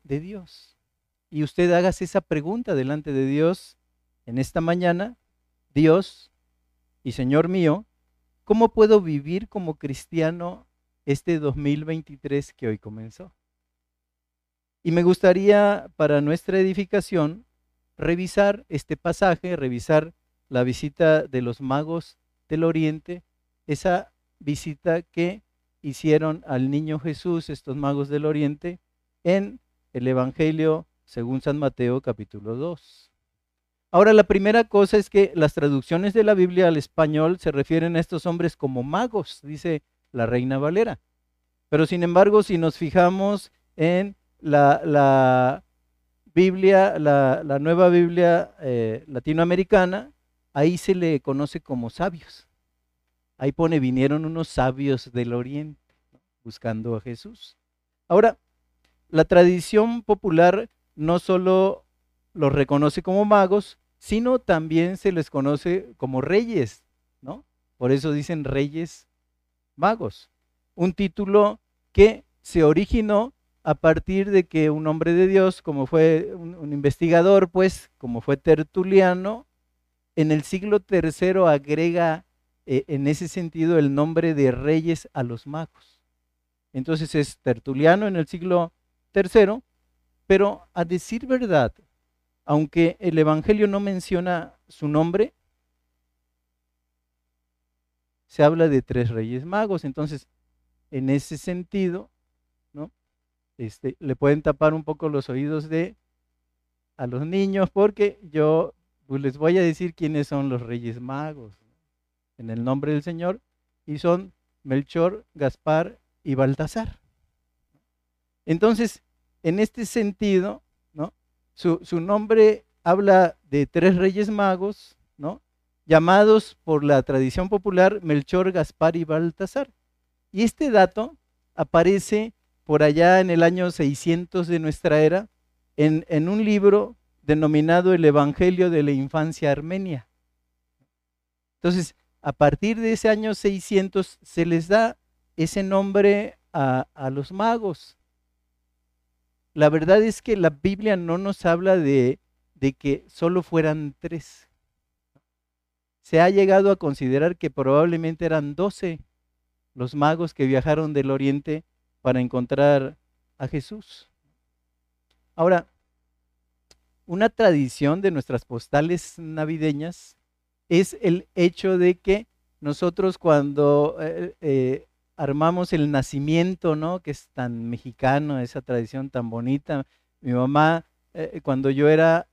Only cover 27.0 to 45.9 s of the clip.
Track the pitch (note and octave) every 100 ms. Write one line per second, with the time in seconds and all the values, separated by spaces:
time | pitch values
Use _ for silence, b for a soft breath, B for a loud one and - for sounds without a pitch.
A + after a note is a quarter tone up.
27 | D#3+ D3 F3+ E3+ - C#3+ - C3 C#3 C#3+
28 | C#3 D3 D3+ D3 D3 D3 F3 F3 _ _
29 | _ _ E3+ F#3+ G3+ B3+ _ _ _ B2+
30 | B2 B2+ B2+ C3+ D#3 D#3+ D#3 D#3 D#3+ _
31 | _ - A#2+ C3 D3 C#3+ C#3+ - B2 B2+
32 | C3 A2 G#2 G#2 G#2 A#2 D#3+ D#3+ _ _
33 | _ _ _ _ _ _ _ _ _ F3
34 | G#3 G#3+ G3+ G3 G3 A3+ A3 G#3 G3 G#3+
35 | G3 G3+ G3 E3+ D3+ - D3 C#3 - E3+
36 | G3+ G#3+ G#3 G3+ F3+ F3+ F3+ D#3+ - -
37 | D#3 D3+ D#3+ F#3 E3 C#3 C3+ E3 E3 E3
38 | E3 E3+ F3 E3+ E3+ - C#3+ C3 B2+ F3
39 | B3 A3 D3 - C#3+ D3+ F3 D#3 - _
40 | _ B2+ A2+ B2 B2+ C3+ D3 F3+ A#3 D#3
41 | _ _ _ _ _ _ _ D3+ D#3 F3+
42 | F3 F3 G3+ G#3 G3+ F3 E3 - F3 F#3
43 | F3 F#3+ G3 G3+ - _ _ - D#3+ F3+
44 | G3+ G3 _ _ D#3+ D3 C#3+ C#3+ D3+ D3
45 | C#3 C3+ C3 B2+ B2+ D#3 - _ _